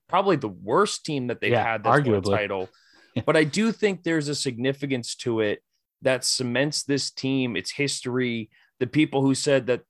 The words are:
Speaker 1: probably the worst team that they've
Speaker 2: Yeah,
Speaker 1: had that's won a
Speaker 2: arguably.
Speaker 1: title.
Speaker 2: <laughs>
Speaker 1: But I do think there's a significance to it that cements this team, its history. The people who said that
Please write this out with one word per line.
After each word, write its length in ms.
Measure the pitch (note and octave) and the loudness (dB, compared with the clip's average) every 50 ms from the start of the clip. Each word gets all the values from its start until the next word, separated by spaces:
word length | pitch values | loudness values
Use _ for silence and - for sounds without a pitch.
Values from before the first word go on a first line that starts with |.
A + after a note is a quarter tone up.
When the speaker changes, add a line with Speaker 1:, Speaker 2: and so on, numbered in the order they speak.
| _ _ | _ _
Speaker 1:
probably 280 | - F#3 G3 G3 F3+ | 0 2 2 2 2
the 120 | C#3+ - G#2+ | 2 0 -4
worst 560 | F#2 E2+ F#2 G2 B2+ F3 G#3 G#3 - - - | -8 -8 -4 0 2 2 2 2 -2 -6 -6
team 220 | - D3+ C#3 B2+ B2 | -6 -4 -4 -4 -4
that 140 | A2+ - | -4 -4
they've 100 | - G#2 | 0 0
Speaker 2:
Yeah, 120 | A#2+ A2+ G#2 | 2 2 2
Speaker 1:
had 200 | A#2 A2+ A2 G#2 | 0 -2 -2 2
that's 220 | A#2 B2 D3 C#3+ | 4 4 4 4
won 100 | B2 G#2+ | 4 2
a 60 | G2+ | 2
Speaker 2:
arguably. 160 | F#2 G2+ G2 G#2+ | 2 0 0 0
Speaker 1:
title. 320 | G#2 G2 G2 F#2+ F#2 - _ | 0 -2 -4 -6 -6 -8 _
Speaker 2:
<laughs> 520 | _ _ _ _ _ _ _ _ A#2+ - - | _ _ _ _ _ _ _ _ -4 0 2
Speaker 1:
But 100 | D3+ D#3+ | 2 4
I 60 | D#3 | 2
do 280 | D3+ - G3 A3 A3+ | 2 2 0 0 0
think 300 | G#3+ - - G3+ G3 - | 0 0 0 0 0 -2
there's 260 | - E3 E3 D#3+ C#3+ C#3+ | -2 -2 0 0 0 -2
a 60 | D3 | -4
significance 800 | - - C#3 B2 A2+ B2 C3+ C3+ - D3+ C#3 C3+ B2 A2+ - - - | -4 -4 -4 -4 -2 -2 -2 -2 -2 -4 -4 -4 -4 -4 -6 -10 -6
to 240 | - B2+ A#2 A2 | -4 -2 0 2
it 200 | A2 G#2 G#2 - _ _ _ _ _ _ _ _ | 2 0 0 -4 _ _ _ _ _ _ _ _
that 240 | - B2+ C3 B2 - | 0 0 0 0 0
cements 580 | - - - C3 B2 A#2+ B2+ C#3 D3+ D3 - - | -2 -2 -2 -2 -2 0 0 0 0 -2 -4 -2
this 280 | - C#3 C#3 - - | -2 -2 -2 -2 -4
team, 440 | - - - C3+ C3+ C3+ C3 B2 G#2+ | -6 -6 -4 -2 0 0 0 -2 -2
its 140 | F2 F2+ - | -4 -6 -6
history. 800 | - - C#3+ C3+ - - - B2+ A#2+ B2+ B2+ B2 A#2 A2+ A2 - _ _ _ _ _ _ | -4 -4 -4 -2 -4 -4 -6 -4 -2 -2 -2 -2 -2 -6 -8 -10 _ _ _ _ _ _
The 80 | C3 A#2 | -6 0
people 340 | - D3 D3+ D3 - C#3+ | 2 2 2 2 2 2
who 140 | C3+ C3+ C3+ | 4 4 2
said 320 | - - D3 C#3 C3+ A#2 G#2 | 2 2 2 2 2 4 2
that 160 | B2 A#2+ - | -2 -2 -4